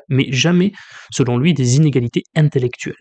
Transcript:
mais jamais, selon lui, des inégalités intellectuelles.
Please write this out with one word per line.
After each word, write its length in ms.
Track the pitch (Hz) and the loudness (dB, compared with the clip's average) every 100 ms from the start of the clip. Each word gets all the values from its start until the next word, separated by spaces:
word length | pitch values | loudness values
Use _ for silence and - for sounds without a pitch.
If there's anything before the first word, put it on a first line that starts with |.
| - | -2
mais 180 | 131 131 | -2 0
jamais, 420 | 135 151 175 196 202 - - - | 0 0 2 0 -4 -20 -20 -12
selon 260 | - 123 123 | -4 -2 0
lui, 160 | 151 | 0
des 240 | 139 123 131 | 0 2 2
inégalités 460 | 156 135 120 - - - | 2 2 -2 -4 -4 0
intellectuelles. 640 | 151 139 123 - - - | 0 0 -4 -6 -12 -12